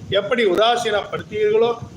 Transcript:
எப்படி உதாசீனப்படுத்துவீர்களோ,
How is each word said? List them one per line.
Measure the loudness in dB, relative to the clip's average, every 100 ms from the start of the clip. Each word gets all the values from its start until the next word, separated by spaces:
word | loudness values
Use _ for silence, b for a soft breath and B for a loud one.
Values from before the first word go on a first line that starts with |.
| -4
எப்படி | -2 0 0
உதாசீனப்படுத்துவீர்களோ, | 2 4 2 2 0 -2 -4 -8 -6 -2 2 4 2 -2 -10